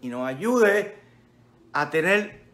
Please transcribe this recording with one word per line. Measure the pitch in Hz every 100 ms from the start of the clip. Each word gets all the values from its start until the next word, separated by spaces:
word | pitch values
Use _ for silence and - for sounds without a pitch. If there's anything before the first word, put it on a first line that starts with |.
y | 127
nos | 123 127
ayude | 135 214 247 208 208 - - - _ _ _ _ _ -
a | 143 143
tener | 160 165 202 208 - -